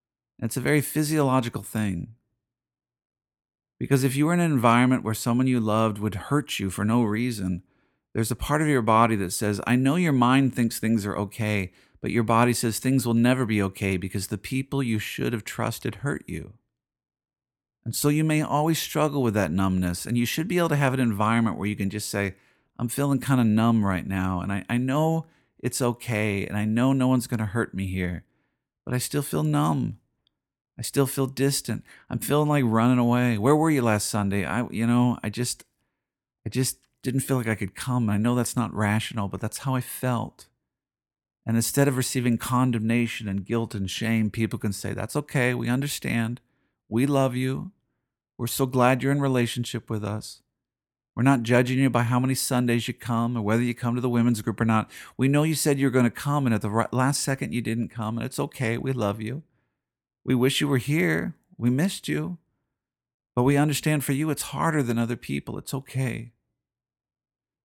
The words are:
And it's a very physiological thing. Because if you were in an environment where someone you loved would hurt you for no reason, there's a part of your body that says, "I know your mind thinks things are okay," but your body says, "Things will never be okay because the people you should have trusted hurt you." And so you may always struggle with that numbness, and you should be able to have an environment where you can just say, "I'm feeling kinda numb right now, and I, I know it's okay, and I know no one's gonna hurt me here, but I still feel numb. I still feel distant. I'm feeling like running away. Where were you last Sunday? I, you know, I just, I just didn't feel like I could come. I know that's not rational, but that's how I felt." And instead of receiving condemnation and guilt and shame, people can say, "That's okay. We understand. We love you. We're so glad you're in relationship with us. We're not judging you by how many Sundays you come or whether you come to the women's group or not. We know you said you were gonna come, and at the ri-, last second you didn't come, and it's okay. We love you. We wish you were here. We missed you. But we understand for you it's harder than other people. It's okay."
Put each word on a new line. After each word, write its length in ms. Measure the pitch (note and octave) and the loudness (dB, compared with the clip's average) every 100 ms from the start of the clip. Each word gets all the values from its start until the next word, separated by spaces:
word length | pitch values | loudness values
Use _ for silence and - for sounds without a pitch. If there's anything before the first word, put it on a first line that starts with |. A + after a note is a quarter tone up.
| _ _ _ - | _ _ _ -8
And 80 | A#2 | -6
it's 100 | C3 | -4
a 40 | |
very 200 | B2+ D3 | 0 0
physiological 800 | - D#3+ D3+ D#3 C3+ C3 A#2 A2 | 0 -2 0 2 2 2 0 -4
thing. 540 | G2+ A2 G#2 F2 - - _ _ _ _ _ _ _ _ _ _ _ _ _ _ _ - | -6 -2 -2 -2 -6 -14 _ _ _ _ _ _ _ _ _ _ _ _ _ _ _ -8
Because 240 | B2 C#3 | 0 2
if 120 | C3 C3+ | 2 2
you 100 | D3+ | 2
were 80 | |
in 60 | F3 | 2
an 120 | E3+ | 2
environment 520 | C#3 A#2 A#2 B2+ B2+ | 4 6 6 4 2
where 100 | G#2+ | 0
someone 320 | A2 B2 A#2+ C3 | -4 0 0 2
you 140 | B2 | 0
loved 400 | A2 G#2+ A2+ G#2 | 2 2 2 0
would 160 | G#2 G2 | -4 -4
hurt 420 | - C#3+ - - | -2 -2 -2 -4
you 140 | G2 | -4
for 120 | F2+ | -2
no 200 | G#2 A#2+ | 0 2
reason, 580 | A2 G#2+ B2 G#2+ F#2+ F2+ - _ _ _ _ - | 2 0 -2 -4 -4 -4 -8 _ _ _ _ -4
there's 160 | A2 | -2
a 40 | A#2+ | -2
part 280 | - D3 | 0 0
of 40 | D#3 | 2
your 140 | C3+ | 2
body 340 | A2 A2 A#2 G#2+ | 4 4 4 2
that 160 | F2+ | -2
says, 280 | - G#2 G2+ - | -2 -2 -2 0
"I 80 | B2 | 2
know 220 | C3 E3+ | 2 2
your 160 | F3 | 2
mind 420 | C3+ A#2+ C3+ C3+ - | 4 4 4 2 2
thinks 240 | A#2 - | -2 0
things 260 | A2+ A2+ G2+ | 0 0 0
are 100 | F#2 | -4
okay," 560 | G2+ - G#2+ G#2 F#2 _ _ _ | -4 -4 -2 -2 -2 _ _ _
but 80 | - | -4
your 140 | A#2 | 0
body 300 | A2+ A2+ B2 | 2 4 4
says, 260 | A#2 A#2 G#2 | 2 0 -2
"Things 260 | B2+ C3+ A#2 | 2 2 2
will 80 | |
never 320 | A#2 A#2+ B2+ A2+ | 4 4 2 2
be 160 | G#2+ | 2
okay 340 | F#2+ - G2 F#2 | 0 0 -2 -2
because 320 | F#2 G#2 F#2 | -4 -6 -6
the 120 | G#2 | -8
people 420 | - C3 C3 C#3 | -6 -6 -4 -4
you 160 | B2+ G#2+ | -2 -2
should 360 | - - A#2+ | -4 -6 -4
have 100 | A#2 | -4
trusted 520 | - - A2+ A2+ A#2 - | -6 -6 -4 -4 -8 -6
hurt 300 | C#3+ - - | -6 -6 -8
you." 260 | D#2+ - - _ _ _ _ _ _ _ _ _ _ _ _ A2+ | -10 -12 -18 _ _ _ _ _ _ _ _ _ _ _ _ -8
And 100 | - | -2
so 140 | D3 | 0
you 140 | D3+ | 2
may 180 | D#3 D3+ | 2 0
always 380 | - D3 D#3 D#3+ | 0 0 2 0
struggle 420 | - D#3 D3+ C#3+ | -2 0 0 2
with 140 | A#2+ G2+ | 2 2
that 160 | F2+ | 2
numbness, 540 | F2+ F#2+ F#2 F2 F2 - | 2 2 2 0 -2 -2
and 120 | A#2+ | -2
you 80 | A#2+ | 0
should 220 | - D#3+ | -2 -2
be 80 | F3+ | 0
able 120 | E3 | 2
to 60 | C#3+ | 2
have 180 | C#3 | 2
an 60 | C3 | 2
environment 580 | A#2+ G2+ G#2+ A#2 A2+ - | 0 0 2 2 0 0
where 120 | G2+ | -4
you 60 | G2+ | -4
can 140 | G2 | -4
just 200 | G#2+ - | -4 -6
say, 260 | G2+ G2 - _ _ _ - | -4 -4 -6 _ _ _ -8
"I'm 120 | A#2+ | -6
feeling 320 | - C#3+ C#3 | -2 0 0
kinda 220 | A#2+ C3 A2+ | 2 2 4
numb 400 | G#2+ A#2 A2+ G2+ | 4 4 4 2
right 200 | F2+ - | 0 -2
now, 360 | F#2+ F#2 F2+ | -2 -2 -2
and 100 | F#2 | -4
I, 140 | G2+ - | -6 -4
I 100 | A#2+ | -2
know 500 | C3 C#3 D#3+ E3 - _ _ _ | -2 0 0 0 -4 _ _ _
it's 220 | B2 - | -6 -2
okay, 640 | B2 A2+ - G#2+ G#2+ G2 - | -2 -2 -2 -2 0 -2 -2
and 120 | G#2 | -2
I 80 | G#2+ | 0
know 260 | A2+ C3 | 2 2
no 140 | C3+ B2+ | 4 2
one's 200 | B2+ A#2 | 2 0
gonna 180 | A#2+ G#2+ | -4 -2
hurt 280 | A#2 - | -2 -2
me 140 | F#2 F#2+ | -2 -4
here, 380 | F#2 F2+ F2 - _ _ _ _ _ | -2 -2 -4 -10 _ _ _ _ _
but 100 | - | -6
I 40 | B2 | -4
still 240 | - D3 | -2 -4
feel 220 | C#3 D#3 | -4 -2
numb. 560 | D3+ D3 D3+ D3 A2 G#2 _ _ _ _ _ _ _ - | 0 0 0 0 -4 -8 _ _ _ _ _ _ _ -12
I 60 | |
still 240 | - C3+ C3+ | -4 0 0
feel 200 | - C3 | 2 -2
distant. 560 | C3 C#3 C#3 - A2 - - - | 0 0 0 -4 -8 -10 -20 -8
I'm 100 | - | -6
feeling 300 | - D3 D3+ | 0 2 2
like 160 | D3 A#2+ | 2 2
running 320 | A2 A#2+ B2 | 4 4 4
away. 380 | A#2+ B2 B2 A2 | 4 2 2 2
Where 180 | A#2 D3+ | 4 4
were 160 | D#3+ | 4
you 100 | D3 | 4
last 280 | A#2 G#2 - | 4 2 0
Sunday? 360 | G#2+ G2+ G2+ D2+ | -2 0 0 -2
I, 220 | G2+ A#2 | -2 -4
you 160 | G2+ A#2 | -2 0
know, 320 | A#2+ B2 - | 4 2 0
I 60 | G#2 | -4
just, 340 | G2+ A#2+ - - _ _ _ _ _ _ _ A2 | -6 -6 -6 -12 _ _ _ _ _ _ _ -8
I 40 | |
just 300 | B2+ C3 - _ _ | -2 -2 -4 _ _
didn't 200 | B2 C3 | -4 -2
feel 160 | - C3 | 0 -2
like 100 | A2+ | 0
I 80 | G#2+ | -2
could 180 | G2 | -4
come. 360 | - - B2 A2 | -8 -2 0 2
I 80 | G2+ | 2
know 180 | A#2 B2 | 2 0
that's 200 | A#2 B2+ | 0 -2
not 200 | A2 G2 | -4 0
rational, 540 | G#2 G#2+ - A#2+ G2+ | 0 0 -2 -6 -6
but 100 | F#2+ | -6
that's 200 | G#2+ - | -8 -6
how 140 | C#3 | -4
I 80 | C3 | -4
felt." 680 | - - B2+ A#2 G#2+ - - _ _ _ _ _ _ _ _ _ - | -4 -6 -2 -2 -4 -10 -20 _ _ _ _ _ _ _ _ _ -2
And 100 | A#2 | 0
instead 320 | A2+ - C#3 | 0 2 2
of 80 | B2+ | 2
receiving 420 | B2 C3 B2 A2+ | -2 -2 0 0
condemnation 920 | - B2 B2+ A#2 A2 A#2+ A#2 - A2 | 0 0 2 0 0 0 0 -4 -6
and 160 | G2 F#2 | -6 -2
guilt 280 | A#2 A2+ | -4 -2
and 160 | G#2+ F#2+ | -4 -6
shame, 400 | - A2+ A2+ G#2+ | -4 0 0 0
people 300 | A2+ A2 G#2 | 0 -2 -2
can 140 | G#2+ | -4
say, 200 | G2 - | -4 -6
"That's 220 | - G#2 D3 | -6 -4 -6
okay. 380 | D3 C#3+ B2 | -4 0 0
We 160 | B2 A#2 | 0 -2
understand. 720 | B2 C#3+ - C3+ A#2 A2+ B2 _ _ _ _ - | -2 -2 -6 -4 -2 -4 -6 _ _ _ _ -6
We 160 | A2 C#3 | 0 2
love 280 | C#3 C3+ | 2 2
you. 380 | B2 C3 C3 F#3 - _ _ _ _ _ - | 0 -4 -4 -8 -14 _ _ _ _ _ -8
We're 80 | A#2+ | -6
so 220 | - C3+ | -2 0
glad 340 | B2+ B2 C3 | 4 4 4
you're 100 | C3+ | 2
in 80 | C#3+ | 0
relationship 680 | C#3 B2+ A#2 B2 A#2+ A#2 - | 2 0 0 -2 -6 -6 -6
with 140 | A2 | -6
us. 400 | G#2 G#2+ - - _ _ _ _ _ _ _ - | -4 -6 -10 -18 _ _ _ _ _ _ _ 0
We're 80 | |
not 180 | C3 C3+ | 2 4
judging 380 | A2+ B2 B2+ C3 | 4 4 4 2
you 100 | C3+ | 2
by 140 | A#2+ | 2
how 160 | A#2 B2 | 2 2
many 160 | C3 C3 | 0 -2
Sundays 520 | - B2 B2 A#2+ A2+ | -2 0 2 0 -2
you 60 | |
come 420 | A#2+ - A2+ A#2 A#2+ | -8 -4 -2 -2 -2
or 60 | |
whether 220 | G#2 A#2 | 0 2
you 100 | A#2+ | 0
come 220 | A#2 B2 B2 | -2 -2 -2
to 60 | |
the 100 | B2 | 0
women's 320 | A#2+ A#2+ A2 | 2 4 2
group 180 | - G2+ | -2 0
or 40 | A2+ | 2
not. 260 | A2 G#2+ - - - | 2 0 -8 -14 -2
We 100 | C3 | 0
know 140 | C#3+ | 2
you 140 | D#3+ D3 | 2 0
said 240 | D#3 C#3+ | 0 2
you 80 | C3+ | 2
were 40 | |
gonna 200 | B2+ A#2+ | 4 2
come, 340 | - C#3+ D3 C3 | 0 -2 0 2
and 80 | |
at 80 | G#2+ | 0
the 80 | G#2+ | 0
ri-, 160 | A2 - | 0 0
last 300 | B2 C3 C#3+ | 0 0 0
second 300 | - C3+ C#3 | -2 -4 -4
you 120 | A#2 | -4
didn't 240 | A2+ A2+ A2+ | -4 -4 -4
come, 320 | A#2+ A2 A2+ | -6 -6 -6
and 40 | |
it's 140 | A#2+ - | -6 -6
okay. 400 | C#3+ - A#2 A#2 | -6 -4 -2 -2
We 140 | C3+ | -2
love 280 | B2+ G#2 G#2+ | -2 -2 -2
you. 220 | A2 C#3 - _ _ _ _ _ _ _ | -6 -8 -12 _ _ _ _ _ _ _
We 120 | - B2 | 0 2
wish 260 | B2+ - | 2 2
you 60 | D3 | 0
were 100 | C3+ | 0
here. 580 | C3 D#3 F3 D#3+ F3 - _ - | 0 0 0 0 -4 -8 _ -4
We 140 | A#2 | 0
missed 360 | B2+ F#3+ - - | 2 0 -2 -4
you. 300 | D3+ D#3+ F3 _ _ _ _ _ _ _ _ _ | -4 -4 -8 _ _ _ _ _ _ _ _ _
But 100 | - | 0
we 140 | B2+ C#3+ | 4 4
understand 460 | D3+ C#3 D#3+ D3+ | 4 2 0 0
for 80 | C3+ | 0
you 180 | C3+ D#3 | -2 0
it's 220 | C#3 - | -2 -6
harder 300 | C#3+ D#3+ D3+ | -2 0 2
than 160 | A#2+ A#2 | 2 0
other 160 | A#2 A#2+ | 0 -4
people. 420 | - C#3 - G#2+ | -6 -6 -6 -10
It's 160 | - | -8
okay." 600 | C3+ - C3+ C3 A2+ A#2 _ _ _ _ _ _ _ _ _ _ _ _ _ | -8 -6 -4 -4 -4 -10 _ _ _ _ _ _ _ _ _ _ _ _ _